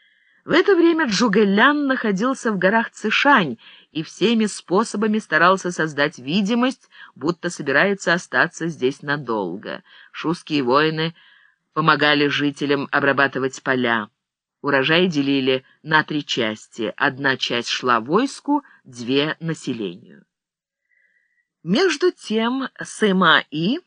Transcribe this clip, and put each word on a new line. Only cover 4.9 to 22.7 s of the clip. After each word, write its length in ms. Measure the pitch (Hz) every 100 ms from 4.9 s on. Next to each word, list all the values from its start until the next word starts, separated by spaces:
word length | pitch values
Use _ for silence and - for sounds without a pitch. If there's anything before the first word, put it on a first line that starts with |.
| 208 220 214
старался 520 | - 156 175 190 180
создать 460 | 175 160 139 151 -
видимость, 720 | 131 196 196 240 254 - _ - -
будто 340 | - 147 175 175
собирается 640 | - 139 139 196 196 185
остаться 560 | 175 - 127 165 - 170
здесь 340 | 139 127 135
надолго. 800 | 143 151 120 110 90 98 98 64 _ - -
Шуские 500 | - 151 170 - 147
воины 520 | 120 139 156 156 165 - _ _ _ _ _
помогали 560 | 156 156 147 151 147 143
жителям 600 | 135 143 139 143 139 127
обрабатывать 680 | 143 139 135 135 131 131 -
поля. 480 | 143 127 123 113 104 _ _ _ _ _
Урожай 480 | 143 139 135 165 185
делили 560 | 147 135 139 131 131 _ _
на 220 | 151 156
три 200 | - 151
части. 680 | - 135 110 110 - - 107 -
Одна 400 | 139 131 139 127
часть 300 | - 120 -
шла 320 | - 127 117
войску, 640 | 120 196 277 - - 285 - _
две — 520 | 135 120 120 139 151 -
населению. 840 | 165 151 143 117 95 90 - 71 _ _ _ _ _ _ _ _ _ _ _ _ _ _
Между 500 | 156 240 381 285 359
тем 560 | - - 220 233 269 254